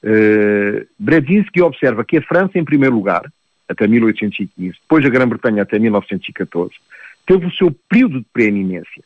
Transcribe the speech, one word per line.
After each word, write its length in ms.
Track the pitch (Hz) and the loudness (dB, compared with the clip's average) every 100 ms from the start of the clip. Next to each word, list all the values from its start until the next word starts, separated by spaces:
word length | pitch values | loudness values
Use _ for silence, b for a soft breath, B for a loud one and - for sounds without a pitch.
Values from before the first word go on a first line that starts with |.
Eh, 840 | 104 110 107 107 104 104 101 107 107 _ | 0 2 4 4 2 0 -2 -4 -10 _
Brzezinski 640 | 104 165 135 202 196 - | 0 0 2 0 0 0
observa 420 | 175 - 135 110 | 0 0 -2 -2
que 140 | 117 165 | -2 -2
a 40 | |
França, 340 | - 165 190 190 | 0 -2 0 -2
em 80 | 160 | 0
primeiro 300 | 147 135 120 | 2 2 2
lugar, 360 | 98 87 147 _ _ _ _ | 0 -2 -4 _ _ _ _
até 180 | - 107 | -2 2
mil 160 | 117 113 | 4 2
oitocentos 340 | 104 107 - | 0 -6 -6
e 80 | 98 | -10
quinze, 300 | _ 92 87 | _ -10 -10
depois 240 | _ 160 139 | _ 2 2
a 40 | |
Grã-Bretanha 520 | 123 127 123 127 107 | 2 0 0 -2 -2
até 160 | 98 107 | -2 0
mil 140 | 113 | 0
novecentos 360 | 104 - 98 - | 0 -2 -10 -10
e 60 | |
catorze, 420 | - 87 85 87 - _ B B B - | -10 -8 -6 -6 -8 _ B B B 0
teve 200 | 185 175 | 0 0
o 60 | |
seu 200 | - 185 143 _ | -2 -2 -2 _
período 320 | 233 254 131 | 0 0 -2
de 60 | 113 | -8
preeminência. 680 | - 110 101 95 92 - - | -2 0 0 -4 -6 -12 -20